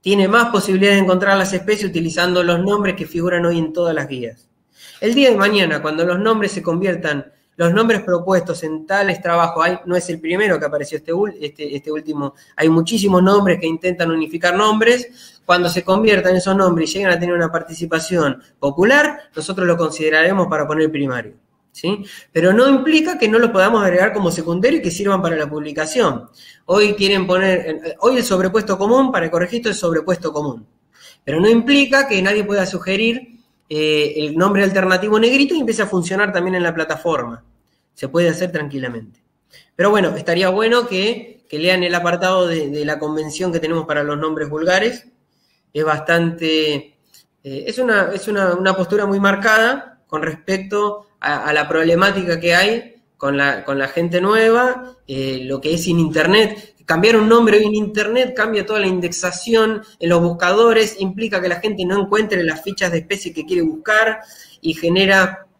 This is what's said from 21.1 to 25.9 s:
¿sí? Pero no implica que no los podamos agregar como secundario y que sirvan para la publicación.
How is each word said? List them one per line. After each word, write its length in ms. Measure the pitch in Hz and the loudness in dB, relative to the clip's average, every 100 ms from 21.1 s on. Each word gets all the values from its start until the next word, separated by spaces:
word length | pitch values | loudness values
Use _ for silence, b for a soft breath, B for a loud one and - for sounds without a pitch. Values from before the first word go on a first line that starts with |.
| 123 107 - _ _ _ | -4 -8 -18 _ _ _
¿sí? 320 | - 165 202 196 B B | -8 -6 -6 -8 B B
Pero 220 | 165 175 | 0 4
no 160 | 208 269 | 6 6
implica 500 | 269 277 311 311 330 | 4 4 2 2 0
que 100 | 214 | 2
no 100 | 220 | 4
los 120 | 233 | 2
podamos 320 | 190 190 226 | 4 4 4
agregar 300 | 196 180 202 | 2 2 2
como 180 | 214 180 | 0 -2
secundario 480 | 170 165 175 226 311 | -2 -4 0 2 0
y 40 | |
que 80 | 180 | -2
sirvan 320 | 170 202 190 | -4 0 0
para 140 | 170 160 | 0 -2
la 120 | 147 | -4
publicación. 800 | 151 151 151 156 | -6 -8 -6 -4